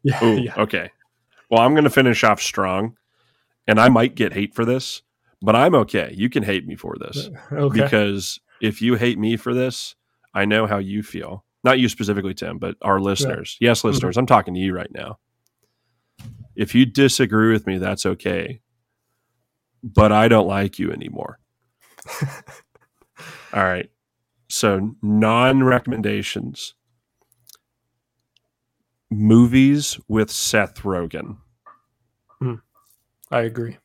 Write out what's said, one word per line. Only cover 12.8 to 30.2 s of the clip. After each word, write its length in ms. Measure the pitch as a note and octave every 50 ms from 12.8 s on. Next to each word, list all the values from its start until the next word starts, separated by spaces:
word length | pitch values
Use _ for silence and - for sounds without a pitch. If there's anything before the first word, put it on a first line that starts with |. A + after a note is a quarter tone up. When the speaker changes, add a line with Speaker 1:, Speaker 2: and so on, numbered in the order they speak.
Speaker 2:
our 180 | - G2 G2 G2
Speaker 1:
Yeah. 60 | G2
Speaker 2:
listeners. 540 | G2+ G2 F#2+ C#3+ B2+ - D#2 - - - -
Yes, 200 | A2+ A#2+ A#2 -
Speaker 1:
Mm-hmm. 80 | - A2
Speaker 2:
listeners, 280 | G2 - - F#2 F2+
I'm 80 | A#2 B2+
talking 300 | B2 C3 A2+ - - F2+
to 60 | F#2
you 120 | F#2+ F#2+ F#2
right 160 | F2+ F2 -
now. 260 | - - D2 - - _ _ _ _ _ _ _ _ _ _ _ _ _ _ _ _ _ _ _ _ _ - - - - - _ _
If 180 | - G#2+ - -
you 120 | A#2 C3
disagree 680 | A#2+ - C#3 C#3 B2+ - - C3 - G#2+ A2 A2 A2+
with 140 | A2 G#2+ -
me, 100 | G2 F#2+
that's 300 | F#2 F#2 F#2+ G2 - -
okay. 540 | G2+ G2 F#2+ - - F#2 F2 E2+ - - - _ _ _ _ _ _ _ _ _ _ _ _ _ _ _ _ _ _ _ _ _ _ _ _
But 280 | - G2 G2 - G#2+ G#2
I 180 | G#2+ G#2+ A2 A#2
don't 180 | A#2 A2 F#2+
like 320 | F2+ G2 G2 G2+ G2 - -
you 120 | F2+ E2+
anymore. 480 | - - - - - - - - - _ _ _ _ _ _ _ _ _ _ _ _ - -
Speaker 1:
<laughs> 160 | - - - C#3+ C#3 - - _ - - - _ _ _ _ _ _ _ _ _ _ _ - - - - - - -
Speaker 2:
All 100 | - G2+
right. 280 | F#2+ F#2 F2+ F2+ - _ _ _ _ _ _ _ _ _ _ _ _ _
So, 480 | - - - G#2+ G2 F#2+ G2 A2 A2+ _
non-recommendations. 1700 | - G#2 G#2 G#2+ A2 A2 A2+ A#2+ B2+ C3 C3+ C3+ C3 B2+ B2+ B2 - B2 A#2+ A2 G#2 G#2 G#2 G#2 - - - G#2 - C3 - - - - _ _ _ _ _ _ _ _ _ _ _ _ _ _ _ - _ _ _ _ _ _ _ _ _ _ _ _ _ _ _ _ _ _ _ _ _ _ _ _ _ _ _ _ _ _ _ _
Movies 880 | A2 G#2 G#2+ G#2+ A2 A#2 B2 A#2 B2 C3 C3+ C#3 C#3+ D3 C#3+ - - - _ -
with 220 | G#2+ A2